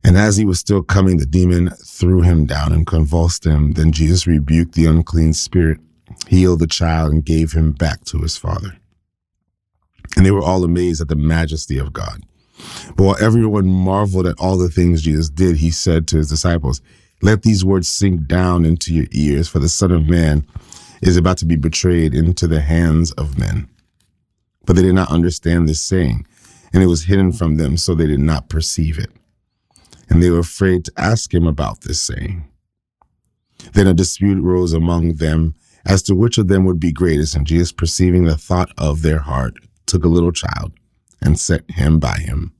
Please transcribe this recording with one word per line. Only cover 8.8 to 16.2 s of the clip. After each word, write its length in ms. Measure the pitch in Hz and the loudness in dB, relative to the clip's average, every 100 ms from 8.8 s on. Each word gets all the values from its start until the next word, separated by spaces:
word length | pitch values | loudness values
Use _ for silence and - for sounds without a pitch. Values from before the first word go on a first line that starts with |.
| _ _ _ _ _ _ _ _ _ _ _ _ - - | _ _ _ _ _ _ _ _ _ _ _ _ -6 2
And 80 | |
they 60 | 95 | 4
were 120 | 98 | 4
all 220 | 80 92 | 0 0
amazed 360 | 87 87 90 80 | 0 0 0 -2
at 80 | 76 | -4
the 80 | 76 | -2
majesty 600 | 76 82 80 78 - 67 | 0 0 -2 -6 -6 -6
of 140 | 67 | -6
God. 300 | - - 52 - _ _ - - - - - | -10 -12 -14 -20 _ _ -20 -20 -18 -6 2
But 80 | |
while 120 | 98 98 | 2 4
everyone 460 | 110 117 110 104 92 | 2 2 2 2 2
marveled 600 | 92 92 98 101 92 90 | 2 2 0 0 0 -2
at 120 | 80 | -2
all 180 | 92 92 | 0 0
the 140 | 90 | 0
things 320 | 85 87 82 | 2 2 2
Jesus 260 | 78 76 78 | 0 -2 -2
did, 280 | 71 92 80 | 0 0 2
he 140 | 82 | 0
said 360 | 80 - 82 78 | 0 0 0 0
to 120 | |
his 100 | 78 | -2